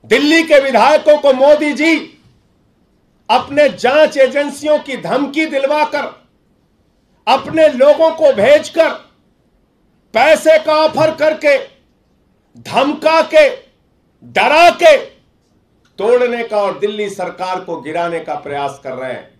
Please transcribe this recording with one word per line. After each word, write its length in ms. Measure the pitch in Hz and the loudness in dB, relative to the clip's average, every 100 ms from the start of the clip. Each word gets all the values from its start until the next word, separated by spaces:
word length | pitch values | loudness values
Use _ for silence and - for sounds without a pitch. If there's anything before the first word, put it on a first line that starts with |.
| - | 0
दिल्ली 360 | 240 294 330 | 0 2 0
के 180 | 320 294 | 4 2
विधायकों 580 | 277 233 247 302 302 294 | 2 2 2 2 2 2
को 140 | 285 | 2
मोदी 400 | 262 277 302 302 | 2 4 4 0
जी 480 | 247 320 302 - _ _ _ _ _ _ _ _ _ _ _ - | -2 0 0 -4 _ _ _ _ _ _ _ _ _ _ _ -2
अपने 380 | 247 262 285 285 | -2 0 0 0
जांच 480 | - 240 294 311 277 | 0 0 2 2 2
एजेंसियों 640 | 254 285 285 - 302 302 | 0 0 -6 -6 -2 -2
की 180 | 285 254 | -2 -10
धमकी 500 | 165 247 285 311 311 | -4 -4 -4 -4 -4
दिलवाकर, 760 | 269 277 302 302 285 - - _ _ _ _ _ _ _ _ _ _ - | -2 -4 -2 -4 -4 -8 -14 _ _ _ _ _ _ _ _ _ _ -2
अपने 400 | 269 294 311 311 | -2 -2 2 2
लोगों 420 | 247 277 294 320 | 4 2 4 0
को 220 | 320 302 | 2 0
भेजकर, 560 | 220 220 302 - 320 311 - _ _ _ _ _ _ _ _ _ _ _ | 2 2 2 0 -2 -2 -2 _ _ _ _ _ _ _ _ _ _ _
पैसे 440 | 220 285 311 311 320 | 0 2 4 4 2
का 160 | 311 | 2
ऑफर 360 | 311 311 - 311 | 0 0 0 -2
करके, 480 | 311 302 311 294 277 - _ _ _ _ _ _ _ _ - | 0 -2 0 0 0 -4 _ _ _ _ _ _ _ _ -20
धमका 600 | - 214 285 - 311 320 | -6 -2 -2 -2 0 0
के, 300 | 311 311 277 - _ _ _ _ _ _ | 2 2 2 0 _ _ _ _ _ _
डरा 460 | 120 147 226 302 349 | -8 -2 0 4 4
के 260 | 339 339 294 - _ _ _ _ _ _ _ _ - | 6 4 4 0 _ _ _ _ _ _ _ _ -6
तोड़ने 460 | 208 247 247 233 | -2 0 0 -4
का 120 | 226 214 | -6 -4
और 220 | 202 - | -4 -4
दिल्ली 320 | 208 208 208 | -6 -6 -10
सरकार 500 | - 175 - 185 185 | -8 -12 -10 -10 -8
को 200 | 185 156 | -10 -12
गिराने 400 | 143 170 170 165 | -10 -8 -6 -8
का 140 | 156 | -10
प्रयास 460 | 143 143 143 139 - | -12 -10 -8 -8 -10
कर 80 | 131 | -14
रहे 200 | 127 131 | -12 -12
हैं। 180 | 110 - | -12 -16